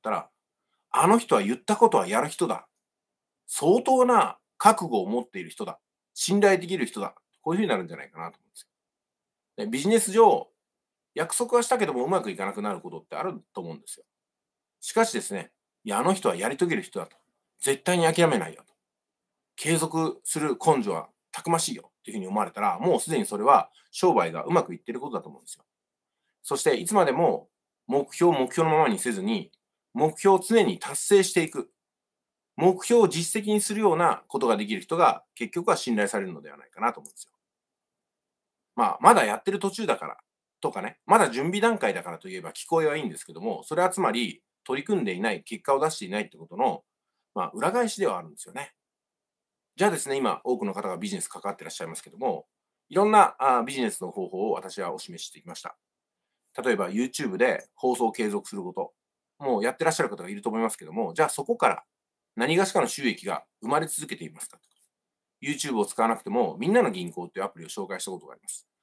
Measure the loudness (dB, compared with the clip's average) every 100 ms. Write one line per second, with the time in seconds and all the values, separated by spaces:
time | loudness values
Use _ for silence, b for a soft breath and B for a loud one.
0 | -6 -6 -6 _ _ _ _ _ _ 2
1 | 4 4 4 2 2 -2 -2 4 4 4
2 | 2 0 0 -2 -2 -4 -10 _ _ _
3 | _ _ _ _ -4 2 4 4 4 4
4 | 6 4 2 -2 _ 2 4 4 0 -2
5 | 0 -4 -6 -12 -12 -10 -12 -12 _ _
6 | _ -4 0 4 6 4 0 -4 -4 -6
7 | -10 -12 _ _ -4 -2 0 -2 -4 -12
8 | -16 -14 -14 -14 _ -20 -20 _ _ _
9 | _ _ _ _ _ -10 -6 -2 4 4
10 | 4 6 6 6 -2 _ _ _ _ _
11 | _ -6 0 0 4 2 4 2 2 0
12 | 0 0 -2 -4 -6 -4 -6 -6 -10 -16
13 | -12 -8 -8 -8 -14 -12 -12 -12 -14 -16
14 | _ _ _ _ _ _ _ _ -2 2
15 | 2 0 -6 -8 -10 _ _ _ -4 0
16 | 2 2 0 0 -2 0 0 0 -4 -10
17 | -10 _ _ _ _ _ -2 -2 0 2
18 | 4 4 4 2 -2 -10 -20 _ _ _
19 | _ _ _ _ _ -6 0 0 0 0
20 | -2 -4 -4 -2 -2 2 2 2 0 -4
21 | -8 _ _ -10 -2 0 0 -4 -12 _
22 | -12 -10 -4 -2 -2 0 -2 0 0 0
23 | 0 -2 -2 0 4 4 2 b b 0
24 | 2 2 0 -4 0 0 0 -8 -12 -10
25 | -8 -10 -10 -18 -18 -18 _ _ _ _
26 | _ _ _ _ -4 0 2 2 4 4
27 | 4 4 2 2 -6 _ _ _ -2 -2
28 | -2 2 4 4 0 0 2 4 4 2
29 | -2 -2 -2 -4 -6 _ _ _ _ -2
30 | -2 2 4 4 4 4 4 0 -6 -4
31 | 4 4 6 0 -2 -4 -10 _ _ _
32 | _ _ _ _ _ 0 2 2 4 4
33 | 4 2 0 -2 0 0 0 2 2 4
34 | 2 0 -4 -2 2 0 -2 -6 -4 2
35 | 4 2 -6 -10 -6 -2 0 0 0 0
36 | 0 -2 -6 -10 -18 -20 -20 -4 -4 -4
37 | -8 -12 -18 _ _ _ _ _ _ _
38 | _ _ _ _ _ _ _ -2 -2 4
39 | 6 6 4 0 -4 -4 -4 -4 -4 -4
40 | -6 -12 _ _ _ _ -8 -6 -10 -12
41 | 2 4 4 0 -4 0 0 2 -2 -4
42 | -8 -12 -12 -12 -12 -10 -2 0 0 -2
43 | -6 -10 -14 -10 -8 -8 -4 0 0 0
44 | -2 0 -4 -8 _ _ -8 -6 -2 -2
45 | -2 -2 -4 -4 -8 -8 0 0 0 -4
46 | -6 -6 -6 -12 -14 -4 -2 -4 -10 _
47 | _ _ _ -8 -8 -4 -2 0 -2 -2
48 | -2 -2 -8 -16 -14 -12 -14 _ _ _
49 | _ _ _ _ _ _ _ 0 0 2
50 | -2 0 0 -2 -2 -2 -2 -6 -6 -6
51 | -6 -6 -8 -8 -8 -8 -12 -10 -10 -12
52 | -16 -6 -6 -6 -10 _ _ _ _ 2
53 | 6 6 6 4 2 2 0 -2 -4 -4
54 | -8 -8 -8 -4 -4 -4 -6 -8 -8 -8
55 | -12 -14 -14 -14 -16 -14 -16 -18 _ _
56 | _ _ _ _ _ -4 0 0 -2 -2
57 | -4 -4 -4 0 0 0 -6 _ -2 0
58 | -2 -2 -4 -4 -8 -10 -10 -10 -10 _
59 | _ _ _ _ -2 -2 -2 0 0 0
60 | -2 -4 -12 -8 -4 -2 -2 -4 -8 -6
61 | -4 0 0 0 -4 0 0 0 -8 _
62 | _ _ _ -4 0 2 2 2 0 0
63 | -2 -4 -6 -8 -8 _ -4 -2 -2 -4
64 | -6 -10 -12 -14 -16 -16 -20 _ -20 _
65 | _ _ _ _ -6 -4 -2 0 0 0
66 | 0 0 -2 0 0 -2 2 2 2 -2
67 | -8 -10 -10 -8 -8 -8 -12 -10 -8 -8
68 | -8 -10 -14 -16 -14 -14 -16 _